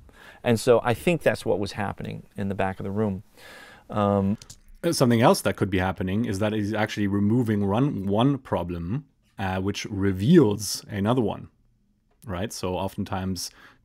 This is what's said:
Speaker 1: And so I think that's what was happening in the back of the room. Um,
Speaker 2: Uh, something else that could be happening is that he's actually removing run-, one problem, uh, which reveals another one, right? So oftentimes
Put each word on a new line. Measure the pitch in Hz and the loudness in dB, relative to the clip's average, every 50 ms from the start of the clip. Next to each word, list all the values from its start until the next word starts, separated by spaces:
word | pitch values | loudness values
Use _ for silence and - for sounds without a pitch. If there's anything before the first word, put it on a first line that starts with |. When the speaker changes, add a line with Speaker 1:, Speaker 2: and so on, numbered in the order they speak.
| - - - - - - - - - | -20 -20 -20 -20 -20 -20 -16 -6 0
Speaker 1:
And | - 120 107 | 0 0 2
so | - - 120 113 - | 4 4 4 4 4
I | 123 120 | 2 -2
think | - - 185 175 151 - | 0 0 0 0 2 2
that's | 135 110 - - | 0 0 0 -2
what | 113 110 95 | -2 -2 -2
was | 104 101 - | -2 -6 -6
happening | - 104 98 98 - - 107 104 107 - - - | -6 -6 -6 -6 -8 -10 -12 -12 -12 -14 -14 -10
in | 98 101 98 | -6 -6 -4
the | 101 | -2
back | 98 98 95 95 - | -2 -2 -4 -4 -6
of | 101 | -8
the | 101 | -6
room. | 98 104 110 104 95 92 - _ _ - - - - - - - - - _ - | -4 -2 -2 -2 -2 -4 -8 _ _ -20 -20 -20 -20 -20 -20 -20 -20 -20 _ -8
Um, | - 110 104 101 101 101 98 98 104 - - - - - _ - - - - | -2 0 2 4 4 4 2 2 0 -2 -6 -16 -20 -20 _ -20 -14 -6 -4
Speaker 2:
Uh, | 170 | -2
something | 165 - 139 120 120 113 | 0 2 4 4 4 6
else | 117 151 196 - | 6 6 6 4
that | - 107 95 | 2 -2 0
could | - 120 98 | 0 -2 0
be | 92 92 | 0 0
happening | 92 95 95 - 98 92 95 107 120 | 0 0 -2 -2 -4 -2 -2 -2 -2
is | 117 104 95 | -2 -2 0
that | 107 107 | 0 0
he's | 104 110 104 101 107 | 0 0 -2 -2 -2
actually | 104 107 110 - - 104 101 | -2 -2 -2 -2 -2 -2 0
removing | 98 101 101 104 110 123 123 110 110 104 101 | 0 2 2 2 2 2 2 2 0 0 2
run-, | 98 98 113 135 147 123 104 95 | 2 2 2 2 0 0 -2 -4
one | 98 98 104 120 139 143 135 | -2 0 2 2 2 2 0
problem, | - - - 92 87 87 87 87 85 85 107 147 156 _ _ _ _ _ _ - | -4 -4 -2 -2 -2 -2 -6 -6 -4 -4 -6 -6 -6 _ _ _ _ _ _ -6
uh, | 101 95 92 95 | -4 -4 -2 -2
which | 95 98 101 - - | -2 -2 -4 -4 -6
reveals | - 107 98 95 98 98 92 101 123 175 175 139 104 101 98 101 - - - - - | -6 -4 -2 0 0 0 2 4 6 8 8 8 6 2 -2 -4 -6 -8 -8 -10 -8
another | 110 101 98 104 123 131 | -6 -2 0 0 2 0
one, | 117 98 - - - - _ _ _ _ _ _ _ _ _ _ _ _ _ _ - | 0 -2 -4 -6 -12 -18 _ _ _ _ _ _ _ _ _ _ _ _ _ _ -14
right? | - 95 87 95 120 | -10 -8 -6 -6 -6
So | - - - 92 90 | -8 -8 -6 -6 -4
oftentimes | 87 92 95 - - 98 - - 95 92 95 95 87 - - - - - - - _ _ | -4 -6 -6 -6 -6 -6 -4 -4 -4 -4 -4 -6 -6 -8 -12 -14 -16 -20 -20 -20 _ _